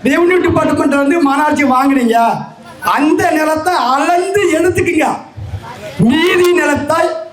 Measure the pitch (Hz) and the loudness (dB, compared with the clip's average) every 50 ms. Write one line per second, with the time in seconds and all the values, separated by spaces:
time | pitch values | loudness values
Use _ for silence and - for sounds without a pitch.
0 | - 247 294 330 349 349 370 359 - 349 330 320 311 311 294 294 311 302 277 277 | 0 0 2 2 2 2 2 2 2 2 0 2 0 0 0 0 0 0 0 0
1 | 285 277 349 339 320 277 269 277 302 302 294 262 285 254 254 254 269 277 277 262 | 0 0 0 0 2 0 0 0 0 0 0 0 0 0 2 2 2 2 2 2
2 | 240 226 226 233 226 233 180 - - - - - - - - - - - 208 226 | 2 2 2 2 2 2 0 -4 -8 -12 -16 -20 -20 -20 -18 -8 -4 -2 0 0
3 | 285 311 359 370 359 349 320 311 311 302 311 311 311 359 359 311 240 240 262 277 | 2 2 2 2 0 0 0 0 0 0 -2 0 -2 -2 0 0 0 0 0 0
4 | 285 330 349 349 370 392 392 415 392 349 302 320 339 370 - - 359 349 285 311 | 0 0 0 0 0 0 -2 0 0 2 0 2 0 0 0 0 -2 0 0 0
5 | 285 220 - - - - - - - - - - - - - - - - - - | 0 0 -2 -6 -10 -16 -16 -14 -14 -12 -12 -12 -12 -14 -16 -14 -14 -14 -2 0
6 | - 226 277 311 339 359 370 359 359 349 349 320 302 294 285 - 294 294 311 330 | 2 2 4 2 2 2 2 2 2 2 2 2 2 0 0 -2 -2 -2 0 0
7 | 330 339 - - - - | 0 -2 -2 -6 -10 -14